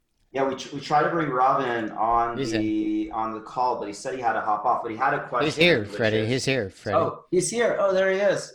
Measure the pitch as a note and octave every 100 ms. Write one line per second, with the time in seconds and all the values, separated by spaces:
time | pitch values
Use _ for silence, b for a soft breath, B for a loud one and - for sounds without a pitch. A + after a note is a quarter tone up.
0 | _ _ _ C3 C3+ B2 - C#3+ - D3+
1 | E3 E3+ D3 B2+ C3 C#3+ B2+ A#2 G#2+ -
2 | A2+ A#2 A#2+ A#2 C3 A2 G#2+ G#2+ G#2+ G#2+
3 | G#2+ A2 A2 G#2+ G#2+ B2+ B2+ A#2 G#2 -
4 | C3 C3 A#2 A2 A2 G#2 B2+ A2 A#2 A2
5 | C#3 C#3+ - B2 D3+ C#3+ F3 C3 G2+ -
6 | A2 A2 A2 B2+ C3 C3 G2 - G#2+ B2+
7 | D#3 - - F3+ - A#3 A3 - G3 F#3+
8 | F#3+ F#3+ G3+ C#3+ -